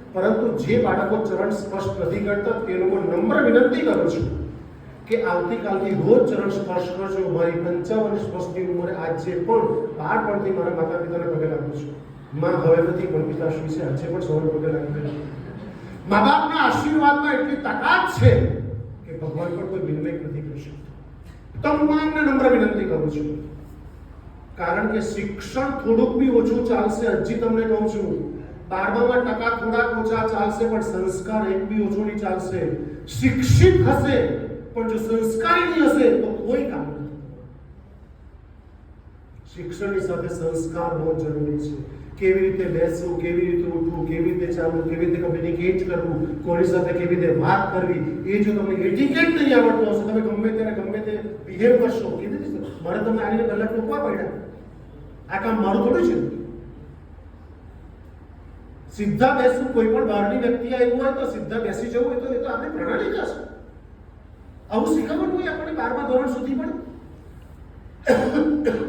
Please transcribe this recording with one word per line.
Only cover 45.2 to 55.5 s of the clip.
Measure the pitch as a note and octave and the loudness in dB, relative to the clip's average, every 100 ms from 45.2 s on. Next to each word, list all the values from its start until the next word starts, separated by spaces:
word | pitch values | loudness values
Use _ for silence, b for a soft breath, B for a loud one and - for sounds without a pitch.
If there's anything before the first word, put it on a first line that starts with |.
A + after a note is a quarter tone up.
કમ્યુનિકેટ | F3 D#3+ E3+ E3+ F3+ F#3 F3+ | 0 0 -2 0 0 0 0
કરવું, | E3 E3+ C#3+ D#3 - | -2 -2 -2 -2 -4
કોની | E3+ E3+ | 0 2
સાથે | F3+ F#3 - | 4 2 2
કેવી | F3 F3 F3 | 0 0 2
રીતે | E3 - | 4 4
વાત | - G3+ G3 | 4 2 2
કરવી, | F#3 F3+ D#3 D3+ - F#3 | 0 0 0 -2 -4 0
એ | G3+ | 2
જો | G#3 | 2
તમને | G#3+ F#3+ F#3 | 2 0 0
એટિકેટ | - - C#4 B3+ E4 D#4+ | 0 2 2 4 4 4
નહીં | C4+ B3 | 6 6
આવડતું | A3+ A3 G#3+ | 6 4 2
હશે, | G#3+ G#3 | 0 0
તમે | A3 | 0
ગમે | A3 G#3 A3 | 0 0 0
ત્યારે | A3 G#3+ G#3+ | 0 -2 -2
ગમે | G3 G#3+ | -4 -4
તે | G#3+ G#3+ - - - | -4 -6 -6 -12 -10
બિહેવ | F#3 A#3 B3 | 2 6 6
કરશો, | A#3+ A3+ - | 4 0 -4
કેવી | - G#3 G2+ | -6 -6 -6
રીતે? | - - - - | -6 -8 -10 -10
મારે | E3 G#3 | -6 -2
તમને | A3 G#3+ | 0 0
આવીને | F#3 A3+ | 0 0
પહેલા | A3+ G#3 G#3+ | 0 0 0
ટોકવા | A#3 A3 - | -2 -2 -2
પડ્યા, | - - - - - - - - - - - - - | -2 -2 -6 -8 -12 -16 -20 -20 -20 -20 -18 -18 -8
આ | G3 | -4
કામ | A3+ | 0